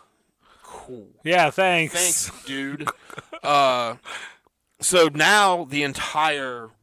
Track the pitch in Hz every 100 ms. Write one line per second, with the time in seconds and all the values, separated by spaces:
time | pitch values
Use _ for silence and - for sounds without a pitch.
0 | _ _ _ _ _ _ - - - 123
1 | 98 _ 156 180 156 156 190 170 156 170
2 | 180 - - - - 135 139 139 143 -
3 | - - - - 139 143 135 123 117 120
4 | - - - - _ _ _ _ - 180
5 | 160 147 160 208 196 180 143 147 143 131
6 | - 151 156 143 131 120 113 _